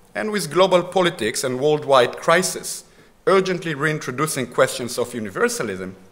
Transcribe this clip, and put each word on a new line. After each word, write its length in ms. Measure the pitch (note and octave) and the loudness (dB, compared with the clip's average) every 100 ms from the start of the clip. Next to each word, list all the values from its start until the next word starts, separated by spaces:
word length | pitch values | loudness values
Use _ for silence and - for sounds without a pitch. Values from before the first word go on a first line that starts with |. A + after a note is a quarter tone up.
| _ | _
and 180 | - G#3+ | -6 -4
with 200 | G#3 D#3 | -4 -2
global 320 | E3 F#3 F3+ | 2 4 4
politics 600 | F3 G3 F3 E3 G#2+ - | 2 0 0 0 -4 -2
and 160 | C3 B2+ | -4 0
worldwide 580 | D3 D3+ C3+ C3 B2 - | 2 2 4 6 6 0
crisis 680 | - E3+ F3+ - - - - _ _ _ - | 2 2 2 -6 -10 -12 -14 _ _ _ 2
urgently 480 | F#3+ F#3 F3 E3 | 2 2 -4 -4
reintroducing 720 | C#3 D3+ D3+ - B2 D3+ C#3+ A#2+ | -2 -2 -2 -6 -4 -2 -2 -4
questions 520 | - B2+ - A#2 - | 2 2 2 -6 -4
of 160 | A#2 A#2+ | -4 -4
universalism, 800 | G#2+ B2 A#3+ - A#2+ F#2 F#2 F#2+ - | -8 -2 -2 -2 -6 -6 -8 -12 -20